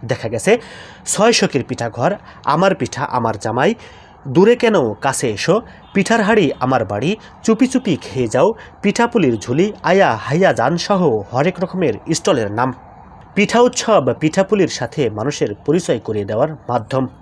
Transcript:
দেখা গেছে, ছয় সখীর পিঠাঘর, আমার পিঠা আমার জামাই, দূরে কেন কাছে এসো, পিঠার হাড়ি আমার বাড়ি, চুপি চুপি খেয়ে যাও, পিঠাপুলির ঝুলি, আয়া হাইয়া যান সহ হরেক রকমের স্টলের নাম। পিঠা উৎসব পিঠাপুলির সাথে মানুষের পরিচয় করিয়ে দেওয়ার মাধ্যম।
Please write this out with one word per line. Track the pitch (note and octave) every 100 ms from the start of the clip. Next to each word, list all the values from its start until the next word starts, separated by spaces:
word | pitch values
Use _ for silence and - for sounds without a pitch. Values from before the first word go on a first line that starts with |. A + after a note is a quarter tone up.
| A#2
দেখা | B2+ A2+
গেছে, | A2+ - A#3+ - - - - -
ছয় | - G#3+
সখীর | B3 G#3 C#3
পিঠাঘর, | A2+ - A#2 A2 C#3 G3+ - - -
আমার | D3+ F#3+ F#3+
পিঠা | - -
আমার | C#3+ B2 A#2 G#2+
জামাই, | A#2 A2+ D3+ A3+ - - - - D3
দূরে | C3 G3+ A#3+
কেন | A#3+ G3+ A#2+
কাছে | G#2 C#3 C3 C3
এসো, | G#2 - G3 - - -
পিঠার | - F#3+ A#3
হাড়ি | G3+ A3+ D3+ -
আমার | B2+ C3 G#2
বাড়ি, | G#2 C#3 G#3+ - -
চুপি | - A3 B3+
চুপি | C4 B3 D3
খেয়ে | - C3 A#2+
যাও, | B2 F3 A3+ - -
পিঠাপুলির | G3+ G3 A#3+ A#3+ D3+ A2+
ঝুলি, | - C3 G3+ G#3
আয়া | D3 F#3+ E3+ A2+
হাইয়া | - D3 F#3
যান | A#2 A#2+ E3+
সহ | - G3+ F3 A2
হরেক | G2 A#2+ D#3+ F#3
রকমের | F3+ F#3 D#3+ G2+ -
স্টলের | D#3+ - D#3 G#2
নাম। | G#2 B2+ B2 - - - - - -
পিঠা | G3+ A3+
উৎসব | A#3+ - - G#3 B2+
পিঠাপুলির | A#2 D#3 E3+ F#3+ G#3 E3+
সাথে | - B2 - B2+
মানুষের | G#2 A#2 C#3 C3 G2+ -
পরিচয় | E3 F3 B2+
করিয়ে | - G#2+ G2+
দেওয়ার | A2 D3+
মাধ্যম। | D3+ - B2 A2 C3 C3 -